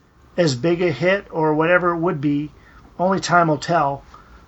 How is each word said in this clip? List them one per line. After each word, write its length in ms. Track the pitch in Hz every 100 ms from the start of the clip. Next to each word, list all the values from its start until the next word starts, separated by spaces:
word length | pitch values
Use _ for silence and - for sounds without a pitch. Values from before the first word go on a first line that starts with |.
| _ _ - -
as 160 | 165
big 280 | 123 160 175
a 100 | 180
hit 360 | 127 180 202 -
or 240 | 165 156
whatever 360 | 151 160 180 175
it 60 | 170
would 200 | 175 151
be, 300 | 147 143 151 - - - - -
only 200 | 185 185
time 260 | - 175 165
will 100 | 143
tell. 460 | - 170 139 139 - - - -